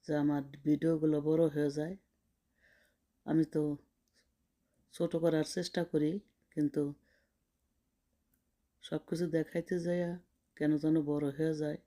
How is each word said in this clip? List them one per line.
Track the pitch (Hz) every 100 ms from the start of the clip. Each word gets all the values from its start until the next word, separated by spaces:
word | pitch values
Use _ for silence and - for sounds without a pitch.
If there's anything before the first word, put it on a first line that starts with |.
| -
যে | 151
আমার | 147 143 139 - 151
ভিডিওগুলো | 147 165 165 156 151
বড় | 147 160 165
হয়ে | 147 147 147
যায়। | 156 196 _ _ _ _ _ _ _ _ _ _ _ _ -
আমি | 160 156
তো | 156 151 147 _ _ _ _ _ _ _ _ _ _ _
ছোট | - 170 170
করার | 170 156 151 -
চেষ্টা | 175 - 170
করি, | 156 151 190 - _ _
কিন্তু | - 147 151 143 147 _ _ _ _ _ _ _ _ _ _ _ _ _ _ _ _ _ _
সব | - 156 -
কিছু | 170 175 160
দেখাইতে | 156 170 170 180 170
যাইয়া | 175 175 180 _ _ _ -
কেন | 151 151
যেন | 156 160 147
বড় | 147 147 139
হয়ে | 160 156
যায়। | 151 151